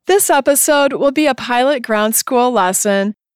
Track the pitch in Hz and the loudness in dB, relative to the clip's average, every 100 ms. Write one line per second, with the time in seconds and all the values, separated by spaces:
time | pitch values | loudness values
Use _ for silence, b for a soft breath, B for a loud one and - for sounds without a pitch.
0 | - 392 - 294 277 277 - 285 277 269 | 0 0 2 0 2 0 2 2 0 0
1 | 277 277 302 254 220 240 262 285 233 214 | -2 0 0 -2 -2 0 0 -2 -2 -2
2 | 214 226 - 247 247 233 185 202 208 196 | 0 -2 -2 0 0 0 0 0 -2 0
3 | 202 - _ | -2 -6 _